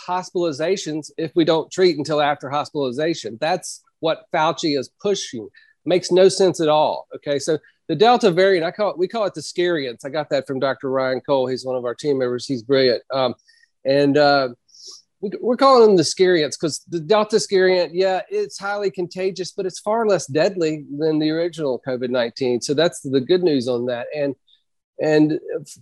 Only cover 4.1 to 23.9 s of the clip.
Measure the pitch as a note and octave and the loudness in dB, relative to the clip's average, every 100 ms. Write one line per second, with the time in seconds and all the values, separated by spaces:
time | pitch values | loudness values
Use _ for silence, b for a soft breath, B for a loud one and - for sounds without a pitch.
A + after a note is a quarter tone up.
4.1 | D3+ - E3+ D#3 D#3+ E3+ C#3+ B2 _ G3+ | -4 -4 -2 0 0 -2 -2 -4 _ -4
5.1 | G3 - A#2+ G2+ b b b D3 F3+ - | -4 -4 -12 -14 b b b 0 0 2
6.1 | F#3 F#3+ - F#3+ D#3+ D#3 D3+ C#3 D2 - | 6 6 6 0 2 2 2 2 -2 -8
7.1 | C3+ - C#3+ D#3 D#3 b b - D#3+ A3 | -14 -6 -4 -2 -4 b b -8 2 4
8.1 | A#3+ A3+ E3+ F#3+ F#3 E3 F3 G#3 D#3 F#3 | 4 2 4 4 2 0 -4 -4 -2 -4
9.1 | A#3 G3 - - - F3+ E3 C3+ A#2 - | -2 -4 -6 -10 -4 -2 0 -4 -10 -8
10.1 | D3+ D3 C#3+ C3 C3+ C3+ C3+ C3+ C3+ C3 | -8 -2 -4 -2 -4 -2 -4 -4 -2 -2
11.1 | B2+ - C#3 B2+ B2+ B2+ B2+ A#2+ A#2 D3 | -4 0 0 0 -4 -4 -4 -4 -4 -2
12.1 | C3+ B2+ B2 - C3 A2+ C3+ C3 A2+ - | 0 0 -4 -4 -8 0 2 4 2 -2
13.1 | C3+ B2+ A#2 b b b _ C3 C#3 C#3+ | -2 -2 -2 b b b _ 0 2 4
14.1 | C#3+ C#3+ C#3+ B2+ A#2+ _ B B B B | 4 4 4 0 -6 _ B B B B
15.1 | _ G3+ - A3 B3 C#4 C4 A3 F#3+ D3 | _ -10 -6 -2 4 6 8 8 6 2
16.1 | - F#3 F3 D3 - E3 - - E3+ D3+ | 2 4 4 0 -2 -4 -6 -8 -10 0
17.1 | G#3 G#3+ G#3+ - G3 F#3 F#3 E3 E3+ F#3+ | 2 2 0 2 2 4 2 0 0 0
18.1 | F#3 - G3+ G3+ - G3 G3+ G3+ D3+ F3 | 0 -4 -6 -6 -6 -8 -4 -4 -4 -8
19.1 | F#3 F#3+ F3 E3+ - F3+ - - A3+ A3 | -6 -6 -6 -10 -8 -8 -6 -4 -2 2
20.1 | F#3 - C#3 F#3 F#3 D#3+ D#3 C3+ C#3+ D#3 | 0 0 0 0 0 -2 -2 -8 -4 -2
21.1 | D#3 D#3 D#3+ F3 D#3+ D3 A#2+ - B2+ B2 | 0 0 -2 -4 -4 -4 -4 -4 -6 -2
22.1 | B2+ A#2+ - B2+ A#2+ - C#3+ E3+ - C#3+ | -2 -2 -2 -2 -2 -2 0 0 -2 -2
23.1 | C3+ B2+ F3+ F3 C#3+ A#2+ A#2+ B2 | -2 2 2 2 0 0 -2 -4